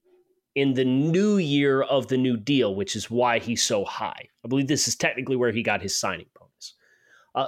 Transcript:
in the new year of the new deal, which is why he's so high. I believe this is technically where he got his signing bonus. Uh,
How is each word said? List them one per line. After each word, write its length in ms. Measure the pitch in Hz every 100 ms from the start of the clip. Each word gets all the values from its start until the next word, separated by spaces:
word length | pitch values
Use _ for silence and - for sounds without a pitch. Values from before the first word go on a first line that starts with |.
| _ _ _ _ _
in 200 | - 139
the 100 | 127
new 520 | 131 131 156 170 214 202
year 440 | 156 143 143 135
of 240 | 127 135 117
the 100 | 131
new 200 | 127 113
deal, 400 | 107 139 107 98
which 180 | 98
is 160 | 107 -
why 300 | 117 120 113
he's 200 | 117 117
so 220 | - 107
high. 440 | 95 - 104 - - _
I 40 | 117
believe 200 | 135 139
this 180 | 147 117
is 80 |
technically 400 | - 165 123 135
where 160 | 131 120
he 120 | 110
got 180 | 107 101
his 160 | 98 -
signing 280 | 104 85 - _
bonus. 360 | _ _ - - _ _ _ _ _
Uh, 120 | -